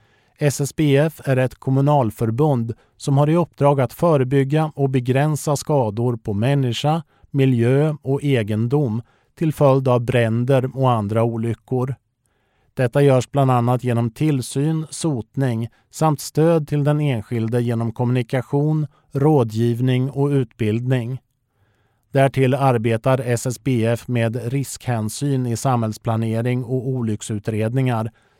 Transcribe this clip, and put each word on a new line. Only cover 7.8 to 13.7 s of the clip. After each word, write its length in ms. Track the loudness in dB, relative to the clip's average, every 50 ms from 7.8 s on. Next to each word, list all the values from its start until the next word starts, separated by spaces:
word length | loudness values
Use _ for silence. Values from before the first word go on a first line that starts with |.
| 2 0 -2 -4
och 220 | -4 -4 -4 -2 0
egendom 760 | 0 0 0 0 0 -2 -2 0 0 0 0 0 0 -2 -4 -6 _ _ _ _ _ _ -2
till 140 | -2 -2
följd 360 | 2 4 4 4 4 4 4 2
av 120 | 2 2
bränder 760 | 2 0 2 2 2 2 0 0 2 2 2 2 2 -2 -2
och 140 | 0 2 2
andra 340 | 2 2 0 0 0 0 0
olyckor. 680 | 0 0 -2 -4 -4 -4 -6 _ -4 -4 -4 -2 -4 -6 -10 _ _ _ _ _ _ _ _ _ _ _ _ _ _ _
Detta 280 | -2 -2 0 2 4
görs 280 | 4 6 4 4 2 0
bland 200 | 0 0 2 4
annat 340 | 4 2 2 2